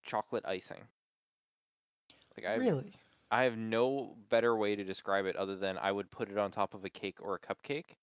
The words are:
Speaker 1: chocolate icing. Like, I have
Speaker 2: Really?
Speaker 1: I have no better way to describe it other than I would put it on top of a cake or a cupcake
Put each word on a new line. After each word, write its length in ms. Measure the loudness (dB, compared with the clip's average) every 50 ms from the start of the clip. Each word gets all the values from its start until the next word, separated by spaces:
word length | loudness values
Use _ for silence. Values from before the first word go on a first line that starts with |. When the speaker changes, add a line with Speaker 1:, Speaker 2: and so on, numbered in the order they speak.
Speaker 1:
chocolate 440 | _ -2 -2 -2 -2 _ -4 -4 0
icing. 420 | -2 -2 -2 -4 -10 -14 -14 -16 -20 _ _ _ _ _ _ _ _ _ _ _ _ _ _ _ _ _ _ _ _ _ _ _ _ -20 _ _ _ -16
Like, 100 | -6 -2
I 60 | -2
have 120 | 0 2 2
Speaker 2:
Really? 280 | 2 2 0 -2 -8 -16 -20 _ _ _ _ _ _
Speaker 1:
I 140 | 2 4 4
have 140 | 2 2 0
no 580 | -2 0 2 4 4 4 2 -2 -4 -8 -12 -18 -2 _
better 260 | 4 6 6 6 4
way 200 | 4 2 2 0
to 80 | -2 -2
describe 420 | -6 -6 -6 0 2 2 2 2
it 100 | 2 0
other 200 | 0 -2 -2 -2
than 220 | -2 -2 -2 -2 0
I 140 | 0 0
would 180 | 0 0 -4 -8
put 200 | -6 -6 -6 -2
it 80 | 0 0
on 120 | 0 0
top 220 | 0 -2 -2 -2 -2
of 100 | -10 -10
a 60 | -10
cake 300 | _ -6 -8 -8 -8 -6
or 140 | -4 -4 -4
a 40 | -4
cupcake 560 | -4 -8 -8 _ -6 -6 -6 -6 -6 _ -20 _